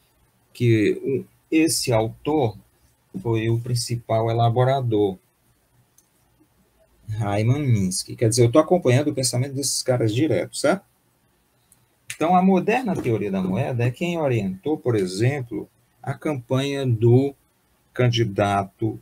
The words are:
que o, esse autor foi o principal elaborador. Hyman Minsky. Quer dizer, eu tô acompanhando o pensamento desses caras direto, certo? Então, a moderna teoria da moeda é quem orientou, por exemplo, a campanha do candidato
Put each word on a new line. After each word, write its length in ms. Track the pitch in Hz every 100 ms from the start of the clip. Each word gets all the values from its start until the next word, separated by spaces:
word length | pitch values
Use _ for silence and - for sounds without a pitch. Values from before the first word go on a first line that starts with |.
| _ _ _ _ _
que 440 | - 120 110 101 -
o, 220 | 123 - - _ _
esse 400 | 160 160 - -
autor 680 | 110 113 - - 156 117 101 - _ _ _ _ -
foi 280 | 117 113 113
o 100 | 113
principal 720 | 120 120 - 117 - 113 117
elaborador. 840 | 117 117 113 127 139 123 104 104 92 _ _ _ _ _ _ _ _ _ _ _ _ _ _ _ _ _ _ - 107
Hyman 420 | 101 101 110 143
Minsky. 560 | 143 107 95 92 - -
Quer 140 | 113
dizer, 140 | 117
eu 80 | 117
tô 80 | 156
acompanhando 500 | - 180 135 123 147
o 40 |
pensamento 400 | 131 131 123 139
desses 280 | 135 131 -
caras 320 | - 123 113
direto, 440 | 110 160 220 - -
certo? 260 | - 190 - _ _ _ _ _ _ _ _ _ _ _ - -
Então, 200 | 156 180
a 60 |
moderna 540 | 190 185 180 240 247 147
teoria 360 | 123 110 98
da 100 | 95
moeda 440 | 92 98 147 123 120
é 60 |
quem 260 | 123 170 170
orientou, 600 | 143 117 98 92 143 151
por 180 | 127 110
exemplo, 720 | 92 92 120 143 120 101 - _ _ _
a 120 | -
campanha 720 | 135 156 143 - 131 139 139 135
do 480 | 107 117 123 139 - _ _ _ _ _
candidato 1080 | - 123 120 107 98 101 101 95 _ 110 -